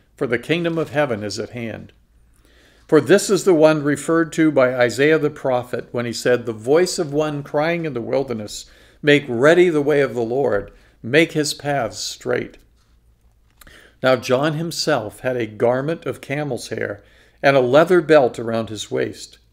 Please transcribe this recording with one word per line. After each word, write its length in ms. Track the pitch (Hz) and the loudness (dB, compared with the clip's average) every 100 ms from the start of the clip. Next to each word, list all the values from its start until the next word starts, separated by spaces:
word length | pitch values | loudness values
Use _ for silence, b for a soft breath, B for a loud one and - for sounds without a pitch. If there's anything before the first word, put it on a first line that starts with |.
| _ _ | _ _
for 120 | 135 | -4
the 100 | 120 | -4
kingdom 400 | - 165 170 165 | -2 -2 -2 -4
of 120 | 151 | -4
heaven 340 | 131 143 110 | -2 -2 -2
is 140 | 104 98 | -6 -8
at 100 | 104 | -10
hand." 420 | 123 117 101 92 _ _ _ _ b b b b b - | -10 -10 -12 -16 _ _ _ _ b b b b b 2
For 140 | 156 | 2
this 280 | 123 196 - | 4 2 4
is 160 | 190 | 0
the 100 | 196 | 4
one 280 | 165 156 156 | 6 6 4
referred 500 | 143 139 - 165 160 | 0 -2 0 0 0
to 180 | - 156 | 0 2
by 220 | 135 127 | 4 2
Isaiah 440 | 127 123 113 147 156 | 2 0 2 2 2
the 120 | 147 | 0
prophet 580 | 147 135 123 120 - - | -4 -2 -2 -2 -8 -6
when 160 | 120 120 | -6 -6
he 60 | |
said, 340 | 117 131 123 117 | -2 0 0 0
"The 60 | |
voice 460 | 107 110 156 180 - | -8 2 2 2 -2
of 140 | 160 | -4
one 300 | 143 151 143 | -2 -2 -6
crying 420 | 143 147 156 170 | -6 -2 -2 -2
in 80 | 160 | -4
the 80 | 123 | -6
wilderness, 680 | 110 131 131 113 104 - - b b b | -4 -2 -2 -6 -8 -14 -16 b b b
'Make 220 | 147 143 143 | 4 4 2
ready 400 | 117 143 175 180 | 2 6 6 6
the 140 | 151 | 4
way 180 | 143 147 | 2 2
of 140 | 135 | 0
the 80 | 117 | -2
Lord, 480 | 113 127 131 104 98 b b b | -4 -2 0 -2 -4 b b b
make 300 | 113 139 165 | 0 2 2
his 220 | 156 143 | 0 -4
paths 440 | - 143 139 110 101 | -6 -6 -4 -4 -6
straight.'" 580 | - - 131 123 - - _ _ _ _ _ _ _ _ _ _ B B B B | -12 -10 -4 -4 -6 -14 _ _ _ _ _ _ _ _ _ _ B B B B
Now 140 | 131 | 0
John 400 | 127 117 127 151 | 0 0 0 0
himself 640 | 151 165 - - 143 104 - | -2 -6 -4 -2 -2 -2 -6
had 160 | 127 127 | -6 -4
a 100 | 113 | -6
garment 600 | 107 120 127 143 165 - | -2 0 0 -2 -6 -8
of 140 | 117 | -10
camel's 480 | - 143 147 117 - | -8 -6 -6 -8 -8
hair 340 | 110 104 101 b b b b | -6 -4 -6 b b b b
and 140 | 143 139 | 2 2
a 40 | |
leather 400 | 123 123 165 180 | 4 4 4 2
belt 380 | 147 151 123 - | 4 4 4 -2
around 300 | 117 113 107 | -4 -4 -4
his 220 | 107 - | -10 -8
waist, 460 | 127 120 - - _ _ | -6 -6 -8 -20 _ _